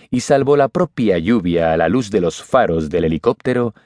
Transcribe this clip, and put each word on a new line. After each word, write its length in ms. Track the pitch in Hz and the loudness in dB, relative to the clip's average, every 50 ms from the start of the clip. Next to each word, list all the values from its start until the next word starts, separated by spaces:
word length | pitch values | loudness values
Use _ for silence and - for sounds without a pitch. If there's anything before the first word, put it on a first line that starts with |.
| _ _ | _ _
y, 100 | - 123 | -6 -4
salvo 360 | - - 147 135 135 131 147 | 0 0 0 2 2 2 2
la 120 | 143 139 135 | 2 2 0
propia 480 | - 170 180 160 _ - 123 107 92 | 0 -2 -4 -2 _ -2 0 0 0
lluvia 560 | 85 80 90 120 117 87 90 85 85 82 82 80 | 0 0 0 0 0 0 0 0 0 2 2 2
a 60 | 82 | 2
la 100 | 82 82 | 2 2
luz 220 | 95 131 123 101 | 0 0 -2 -2
de 100 | 101 104 | -2 -2
los 220 | 87 85 - - - | 0 -2 -4 -6 -6
faros 480 | - - 127 113 90 82 82 80 76 | -2 0 2 2 2 0 -2 -2 -2
del 140 | 78 85 82 | -2 -2 -2
helicóptero, 680 | 80 82 78 - 113 127 - - 139 127 123 120 117 - _ _ | -2 -2 -2 -2 -2 -4 -2 -4 -4 -2 -2 -2 -4 -6 _ _